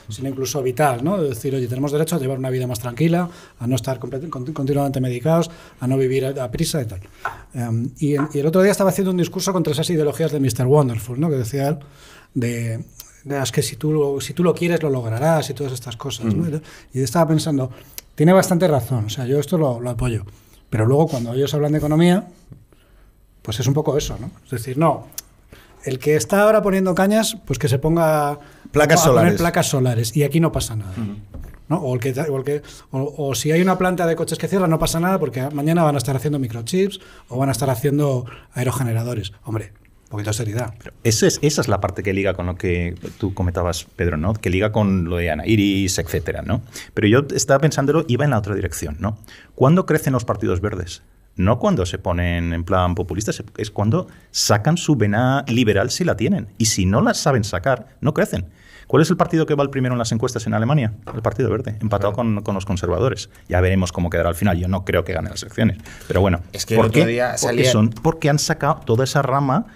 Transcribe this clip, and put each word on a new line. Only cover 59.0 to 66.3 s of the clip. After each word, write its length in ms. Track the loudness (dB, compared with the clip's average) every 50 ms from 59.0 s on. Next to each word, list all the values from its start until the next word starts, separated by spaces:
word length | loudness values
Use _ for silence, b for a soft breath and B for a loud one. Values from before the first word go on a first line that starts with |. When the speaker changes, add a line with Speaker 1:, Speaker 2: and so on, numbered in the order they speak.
Speaker 4:
es 80 | 4 4
el 80 | 4 2
partido 300 | 2 2 2 0 2 2
que 80 | 2
va 80 | 0 0
el 80 | 0
primero 240 | 0 -2 0 0 0
en 20 | 0
las 140 | -2 0
encuestas 340 | -2 0 -2 -2 -4 -4 -4
en 80 | -2 0
Alemania? 400 | 0 2 2 2 2 0 0 -4 -6 -12 -12
El 120 | -8 -4 -4
Partido 260 | -4 -2 0 0 0
Verde, 260 | 0 -2 -4 -6 -8 -6
empatado 320 | -4 -2 -2 0 0 0 -2
Speaker 2:
Claro. 220 | -2 -2 -2 -2
Speaker 4:
con, 80 | -2 -2
con 100 | -4 -4
los 120 | -4 -4
conservadores. 640 | -4 -4 -2 -2 -2 0 0 0 0 -2 -4 -8 -16 b b b b
Ya 100 | 0 2
veremos 320 | 2 2 2 2 0 0
cómo 200 | -2 -4 -4 -2
quedará 180 | 0 0 0 0
al 60 | 0
final. 240 | 0 0 0 0 0
Yo 80 | 0 -2
no 180 | -2 -2 -2
creo 180 | 0 0 0 0
que 80 | 0
gane 200 | -4 -6 -6 -6
las 100 | -8 -10
elecciones. 380 | -12 -8 -2 0 0 0 0 -2 B B B B B B
Pero 140 | 0 2
bueno, 200 | 2 2